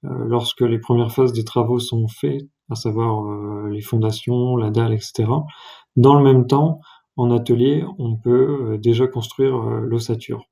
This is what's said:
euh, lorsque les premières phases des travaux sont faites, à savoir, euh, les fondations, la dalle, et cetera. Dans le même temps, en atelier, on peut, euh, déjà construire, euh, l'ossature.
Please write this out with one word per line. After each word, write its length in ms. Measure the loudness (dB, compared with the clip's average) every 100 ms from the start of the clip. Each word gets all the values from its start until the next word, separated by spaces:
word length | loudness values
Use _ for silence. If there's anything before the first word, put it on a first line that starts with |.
euh, 200 | -10 -8 -2
lorsque 340 | -2 -2 -2
les 180 | 0 0
premières 340 | 0 0 2
phases 200 | 2 0
des 120 | 0
travaux 340 | -2 -2 0 -2
sont 300 | -2 -4 -4
faites, 400 | -4 -6 -6 -10 _ _
à 40 |
savoir, 520 | -8 -4 -2 -2 -2 -6
euh, 420 | -8 -8 -8 -8
les 140 | -8
fondations, 720 | -4 -2 -2 -4 -4 -2 0 -2
la 140 | 0
dalle, 240 | 0 0
et 60 | -2
cetera. 440 | -6 -4 0 0 -4 -14 -20 -20 _ 4
Dans 180 | 8
le 80 | 8
même 240 | 8 6 4
temps, 340 | 2 2 -2 _ -20 _ -4
en 140 | 0
atelier, 540 | 0 2 2 4 2 -4 -8
on 180 | -6 -4
peut, 560 | 0 2 2 0 -4
euh, 60 | -2
déjà 280 | 0 2 0
construire, 500 | -2 -10 -2 0 0
euh, 240 | -4 -4
l'ossature. 640 | -2 -4 -4 -6 -6 -12 -12